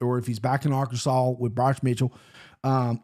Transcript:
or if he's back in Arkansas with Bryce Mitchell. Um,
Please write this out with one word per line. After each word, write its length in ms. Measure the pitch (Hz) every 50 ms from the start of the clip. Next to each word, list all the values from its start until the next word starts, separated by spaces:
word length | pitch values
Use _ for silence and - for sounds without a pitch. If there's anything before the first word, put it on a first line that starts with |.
or 180 | 123 123 123 123
if 80 | 117
he's 140 | 120 117 107
back 240 | 104 127 135 135 -
in 80 | 151
Arkansas 580 | 139 131 139 120 123 117 - 143 131 131 127 127
with 240 | 127 120 123 117 107
Bryce 300 | 123 123 135 135 - -
Mitchell. 280 | 127 120 - 131 127 - - - - - - - - - _ -
Um, 360 | 135 135 131 123 120 117 117